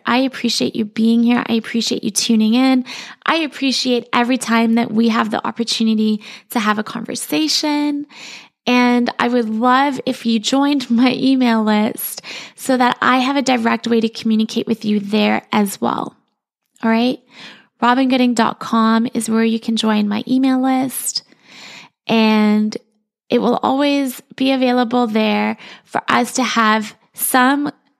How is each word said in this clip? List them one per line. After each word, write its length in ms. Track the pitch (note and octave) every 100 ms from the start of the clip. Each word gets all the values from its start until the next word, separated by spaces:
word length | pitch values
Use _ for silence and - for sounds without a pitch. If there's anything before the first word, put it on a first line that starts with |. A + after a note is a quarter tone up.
| -
I 140 | A#3+
appreciate 540 | C4 - A#3 - B3
you 120 | - G#3
being 360 | A3 A3+ A#3
here. 220 | A#3 A#3+ -
I 60 |
appreciate 500 | A3+ A3 A#3 A3 -
you 80 | -
tuning 440 | G3 - A3+ A3
in. 320 | A#3+ C4 C4 B3 - - - -
I 100 | D#4+
appreciate 720 | D4+ - C4+ A#3+ B3+ A#3+ A#3
every 240 | B3 A#3+ C4
time 380 | - A3+ A#3 A3+
that 140 | A#3
we 200 | G#3+ A#3
have 200 | A3+ A3
the 160 | A3 -
opportunity 760 | A3+ A#3 - A3+ A3 G#3+ G#3+ - - -
to 120 | A#3+
have 180 | G#3 G#3+
a 40 |
conversation. 1200 | G#3+ A#3 - A#3+ - D4+ D#4 - D4+ D4 D4 C#4+ D4 - - - - _
And 460 | - B3 B3 A#3+ A#3+ -
I 80 | B3
would 220 | B3 A3
love 520 | A3 B3 B3+ C#4+ B3+ -
if 180 | B3+
you 140 | A#3 A3+
joined 500 | G#3+ C4+ C#4+ C#4+ B3
my 240 | A#3 B3+
email 500 | - C4 C4+ B3 A3+
list 580 | G#3+ G#3+ G#3+ - - - - - -
so 220 | - - B3+
that 200 | B3 -
I 160 | A#3+ B3+
have 160 | B3+
a 80 | C#4+
direct 460 | C4 B3 A3+ A3+ A#3
way 120 | A#3
to 80 | A3+
communicate 600 | - A3+ A3 A3 A3+ -
with 160 | A3+
you 160 | G#3+ G#3
there 420 | G3+ G#3+ G#3 G#3+ -
as 300 | G#3+ G3+ -
well. 360 | A#2 - - - _ _ _ _ _ _
All 80 | A3+
right. 300 | A3+ B3 - _ - - - _ -
Robin 280 | A#3+ B3 C4
gooding 260 | B3+ B3
dot 260 | A#3 A3 -
com 480 | - A3+ A3 A3+ A#3
is 140 | A#3 A3+
where 140 | A3
you 160 | A3+ A3+
can 160 | A3
join 320 | A3+ A3 G#3+ G#3
my 160 | G#3 -
email 340 | C4 C4 C4
list. 640 | C4 C4 C4 - - - - _ _ - - - - _ -
And 680 | A3+ A3 G#3+ G#3+ G#3+ G#3+ - _ _ _ _ -
it 120 | B3
will 180 | C#4+ A#3+
always 560 | - C4+ C#4+ C#4+ C4+ - - -
be 160 | C4
available 560 | C4+ B3+ B3 A#3 B3 A#3+
there 480 | A3 G#3+ G#3 G#3+ A3 - -
for 160 | _ - -
us 280 | A#3+ A#3+
to 100 | -
have 500 | A#3 A#3 A3 A3 G#3+ - _
some 580 | - - C4 B3+ C#4+ C#4+ - _